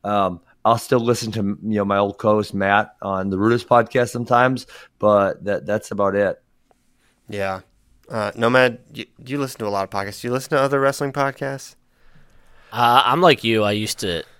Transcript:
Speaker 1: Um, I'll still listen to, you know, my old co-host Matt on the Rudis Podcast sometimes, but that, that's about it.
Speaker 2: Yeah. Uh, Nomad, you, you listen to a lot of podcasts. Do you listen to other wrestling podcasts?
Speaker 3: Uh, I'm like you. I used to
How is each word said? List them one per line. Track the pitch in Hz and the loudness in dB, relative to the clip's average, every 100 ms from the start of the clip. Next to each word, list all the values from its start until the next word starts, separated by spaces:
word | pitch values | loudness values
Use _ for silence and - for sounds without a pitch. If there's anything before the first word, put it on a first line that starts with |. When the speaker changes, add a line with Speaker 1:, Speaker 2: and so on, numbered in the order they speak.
Speaker 1:
Um, | 101 104 95 90 _ _ | -2 -2 -2 -4 _ _
I'll | 107 113 | 0 0
still | - 127 | 2 0
listen | 117 117 113 | 2 -2 -2
to, | 113 | -4
you | 101 101 104 104 | -4 -4 -2 -2
know, | |
my | 98 101 | 2 2
old | 101 101 | 0 0
co-host | 110 107 101 | 0 2 0
Matt | 98 98 101 107 _ | -2 2 2 0 _
on | 98 95 95 | -6 -4 -4
the | 95 | 0
Rudis | 107 120 - | 2 0 4
Podcast | 123 113 131 123 | 2 4 0 -2
sometimes, | 120 120 120 127 127 - - - _ | -4 0 2 2 0 -8 -20 -20 _
but | 107 104 98 - 90 | 2 4 2 -2 -6
that, | 98 71 | -6 -4
that's | 107 - | -6 -6
about | 101 101 | -2 -2
it. | 98 101 - _ _ _ _ _ _ _ _ _ | 0 -2 -2 _ _ _ _ _ _ _ _ _
Speaker 2:
Yeah. | 104 98 95 _ _ _ _ _ | -6 -6 -6 _ _ _ _ _
Uh, | 113 104 113 | -6 -6 -2
Nomad, | 117 127 127 117 _ | 2 4 2 0 _
you, | - - _ | -18 -18 _
you | 127 143 | -12 -8
listen | 135 - | -8 -6
to | 107 | -6
a | |
lot | 101 | -4
of | 98 | -6
podcasts. | 101 98 101 | -6 -8 -10
Do | 123 | -6
you | |
listen | 123 131 | -6 -2
to | 147 | 0
other | 135 139 | 0 2
wrestling | 139 135 139 | 0 -2 -6
podcasts? | 131 139 135 139 135 - _ _ _ - - - - _ - - | -2 -4 -4 -10 -10 -16 _ _ _ -20 -20 -20 -20 _ -20 -12
Speaker 3:
Uh, | 120 123 123 | 0 4 6
I'm | 123 139 | 4 4
like | 180 139 | 4 4
you. | 113 110 | 2 0
I | 104 | 2
used | 107 107 - | 0 -4 -6
to | 101 82 - _ | -4 -6 -8 _